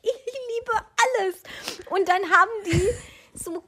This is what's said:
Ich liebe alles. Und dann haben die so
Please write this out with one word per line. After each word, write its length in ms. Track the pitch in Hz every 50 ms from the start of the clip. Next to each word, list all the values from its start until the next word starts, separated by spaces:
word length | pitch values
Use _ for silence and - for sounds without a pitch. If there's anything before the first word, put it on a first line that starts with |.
Ich 80 | - 440
liebe 600 | 480 - - 480 523 539 508 480 453 466 480 480 453 427 - - _ - 480 523 508 440
alles. 180 | 381 370 359 - - - - - - - - - - -
Und 180 | 320 392 359 -
dann 140 | 359 370 392 320
haben 200 | 370 339 381 453 453 427 403
die 160 | 349 320 - 370 427 480 - - - - - - _ -
so 300 | - - 359 330 339 -